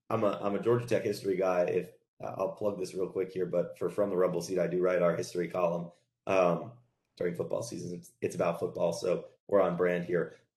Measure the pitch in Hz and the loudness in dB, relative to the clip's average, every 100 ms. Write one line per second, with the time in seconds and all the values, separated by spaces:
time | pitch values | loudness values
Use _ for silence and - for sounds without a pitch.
0 | - 113 101 - 101 98 113 120 120 104 | -6 0 0 0 -2 0 2 2 2 0
1 | 107 101 98 90 95 90 90 90 - - | 0 -2 -2 0 2 2 2 0 -2 -10
2 | _ _ 95 92 95 - 104 95 92 90 | _ _ -10 -4 -4 -2 -4 -2 -6 -4
3 | 90 95 92 92 87 87 85 - 90 95 | -4 -2 -4 -4 -2 0 -2 -4 -4 0
4 | 101 90 87 87 85 90 85 90 90 90 | 0 2 2 0 -2 0 0 2 2 4
5 | 87 85 87 87 85 92 85 85 85 - | 4 2 -2 -4 -2 0 0 0 -6 -14
6 | _ _ - 95 87 82 73 - _ _ | _ _ 0 4 4 4 -4 -16 _ _
7 | _ - 90 87 85 - - 87 87 87 | _ -6 -4 -2 -4 -4 -4 -8 -8 -10
8 | - _ 92 87 87 85 90 90 85 85 | -14 _ -6 0 0 0 -4 0 0 0
9 | 92 85 - _ - 98 90 87 90 87 | 0 -2 -4 _ 0 4 4 2 2 2
10 | 85 87 85 - _ | 0 -2 -2 -8 _